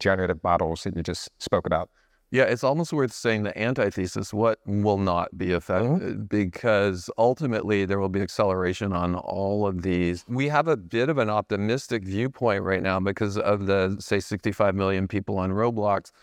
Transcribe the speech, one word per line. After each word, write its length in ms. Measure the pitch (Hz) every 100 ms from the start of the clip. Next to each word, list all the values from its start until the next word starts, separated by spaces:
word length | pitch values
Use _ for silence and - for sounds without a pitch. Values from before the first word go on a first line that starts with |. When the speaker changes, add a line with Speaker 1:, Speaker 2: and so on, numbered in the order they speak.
Speaker 1:
generative 420 | 98 95 92 82
models 400 | 92 87 82 82
that 140 | 101 85
you 60 |
just 260 | 82 85 - _
spoke 260 | - 95
about? 240 | 85 82 90 _ _ _ _
Speaker 2:
Yeah, 100 | 127
it's 220 | 123 117
almost 280 | 135 147 170
worth 200 | 151 127
saying 320 | - 120 110
the 120 | 104 -
antithesis, 800 | 110 131 104 98 92 - 101
what 240 | 104 113 110 -
will 320 | 101 104 98
not 400 | 95 87 87 -
be 140 | 92
affected, 480 | 87 - 92 117 170
Speaker 1:
Mm-hmm. 220 | 98 101
Speaker 2:
because 840 | 104 104 98 - 120 104 101 92 - -
ultimately 680 | 113 127 143 110 95 104
there 160 | 95 98
will 80 | 95
be 120 | 95
acceleration 720 | 98 - 104 92 90 95 101
on 220 | 90 87
all 500 | 87 - 95 98 104
of 180 | 101 92
these. 420 | 92 90 87 87 -
We 220 | 123 139
have 180 | 147 156
a 100 | 139
bit 320 | 87 117 131
of 100 | 147
an 120 | 110
optimistic 720 | 107 101 101 104 127 - 117
viewpoint 600 | 95 98 127 - 120 98
right 180 | 95 95
now 160 | 95 95
because 400 | 98 98 107 101
of 280 | 101 104 98
the, 300 | 98 95 98
say, 180 | - 101
sixty-five 560 | - 101 110 98 104
million 320 | 95 95 95 95
people 320 | 101 95 98
on 140 | 92
Roblox. 580 | 95 117 117 104 98 - _